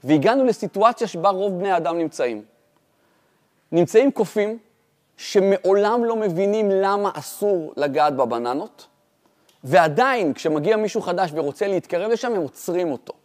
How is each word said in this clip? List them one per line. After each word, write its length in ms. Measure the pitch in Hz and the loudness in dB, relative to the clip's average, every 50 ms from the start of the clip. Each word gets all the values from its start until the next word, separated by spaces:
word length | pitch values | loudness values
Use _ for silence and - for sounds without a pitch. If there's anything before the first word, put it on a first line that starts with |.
| - | 2
והגענו 400 | 127 151 156 135 202 233 269 262 | 2 2 4 4 4 4 4 4
לסיטואציה 640 | 254 214 - - 180 _ 196 208 226 240 - 233 | 2 2 0 -4 -6 _ 2 2 2 2 2 -4
שבה 240 | 196 - 175 160 196 | -6 -4 0 0 2
רוב 280 | 196 185 196 208 190 175 | 2 2 -2 -2 -2 -2
בני 120 | 180 202 | -2 0
האדם 280 | 185 175 165 170 165 170 | 0 0 0 -2 -2 -2
נמצאים. 460 | 165 156 - - 147 123 117 104 104 _ _ _ _ _ _ _ _ _ _ _ _ _ _ _ _ _ _ _ _ _ _ _ _ _ - | -4 -4 -4 -4 -4 -2 -2 -6 -10 _ _ _ _ _ _ _ _ _ _ _ _ _ _ _ _ _ _ _ _ _ _ _ _ _ 0
נמצאים 380 | 170 175 165 - 220 262 277 | 0 0 4 4 4 4 4
קופים 480 | - - 226 170 - 220 202 208 220 233 _ _ _ _ _ _ _ _ _ _ _ | 2 0 -4 -2 0 -2 -2 -2 -4 -8 _ _ _ _ _ _ _ _ _ _ _
שמעולם 880 | _ - - - 202 190 196 196 190 - 175 196 202 202 220 233 247 233 | _ -16 0 2 2 4 4 2 2 2 2 2 2 2 2 2 0 0
לא 120 | 233 233 | 0 -2
מבינים 540 | 226 214 208 165 165 196 202 208 220 214 202 | -2 -2 -2 0 0 0 0 0 0 0 2
למה 400 | 196 190 196 196 202 202 202 190 - | 2 2 2 0 0 0 -2 -4 -4
אסור 580 | 151 139 - - - 202 208 202 180 156 151 - | -6 -12 -14 -10 -4 -2 0 0 0 -2 -6 -6
לגעת 400 | - 143 147 135 151 147 147 143 | -4 -4 -2 0 2 2 2 2
בבננות, 720 | 131 135 117 120 117 120 120 123 143 190 226 _ _ - _ _ _ _ _ _ _ _ _ _ _ _ _ _ _ - | 0 0 0 0 -4 -4 -4 -4 -4 -6 -10 _ _ -20 _ _ _ _ _ _ _ _ _ _ _ _ _ _ _ -8
ועדיין 720 | 131 143 180 170 160 147 139 247 262 262 240 196 156 131 | 2 4 4 4 4 4 2 2 2 2 0 0 -2 -2
כשמגיע 420 | - - 165 156 156 147 185 220 | -2 -2 -2 -2 0 2 2 2
מישהו 240 | 214 214 202 - 226 | 2 0 -2 -4 -4
חדש 300 | 196 - 175 180 190 170 147 | -4 -4 -2 -2 -2 -2 -2
ורוצה 320 | 156 156 143 135 - 208 | -4 -4 -4 -4 -4 -4
להתקרב 440 | 202 196 180 - - - 175 185 220 | -2 -2 -4 -4 -4 -4 -4 -2 -2
לשם, 240 | 233 226 - 240 240 | -2 -2 -2 -4 -2
הם 80 | 196 160 | -2 -4
עוצרים 500 | 131 - - - - 175 175 180 165 139 | -6 -8 -10 -8 -4 -2 -2 -2 -2 -4
אותו. 200 | 113 _ - - _ _ | -6 _ -14 -18 _ _